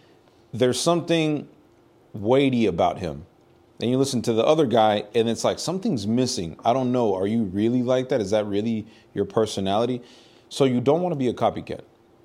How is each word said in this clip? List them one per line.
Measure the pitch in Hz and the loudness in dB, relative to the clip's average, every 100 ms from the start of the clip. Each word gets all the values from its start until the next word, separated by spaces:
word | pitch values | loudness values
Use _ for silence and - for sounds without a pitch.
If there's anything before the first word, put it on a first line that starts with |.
| _ _ _ _ _ | _ _ _ _ _
there's | 110 127 123 | 0 0 2
something | 165 170 135 165 156 147 - - _ _ _ _ _ | 0 0 0 0 0 -2 -6 -20 _ _ _ _ _
weighty | 110 101 135 139 123 107 | -6 2 4 4 2 0
about | 85 90 - | 2 0 0
him. | 87 71 90 _ _ _ _ _ | -8 -8 -14 _ _ _ _ _
Then | 113 | -2
you | 127 | 0
listen | 135 123 | 0 -2
to | 110 | 0
the | 110 120 | 2 2
other | 160 135 | 2 4
guy, | 117 110 104 - | 4 4 2 0
and | 120 113 | 0 0
it's | 110 | 0
like, | 117 92 | -2 -2
something's | - 185 220 135 101 | -4 -4 -4 -2 -2
missing. | 117 123 - 82 - | 0 0 -2 -8 -4
I | 113 | 0
don't | 127 127 | 0 0
know. | 123 113 | 0 0
Are | 95 98 | 0 0
you | 117 | -2
really | 101 95 110 127 | -2 0 2 2
like | 120 127 131 | 2 0 0
that? | 135 | -2
Is | 95 | 0
that | 107 104 | 0 0
really | 101 113 110 107 - _ | -2 -2 -4 -8 -18 _
your | 101 98 | -6 -2
personality? | 117 107 - 95 104 120 123 - - - - _ | 0 0 -2 -2 0 0 -4 -10 -20 -20 -20 _
So | - | 0
you | 135 123 | 2 2
don't | 123 160 | 2 2
wanna | 180 151 | 0 -2
be | 127 | -2
a | |
copycat, | 98 110 87 76 - - _ _ _ | 0 -2 -2 -10 -14 -14 _ _ _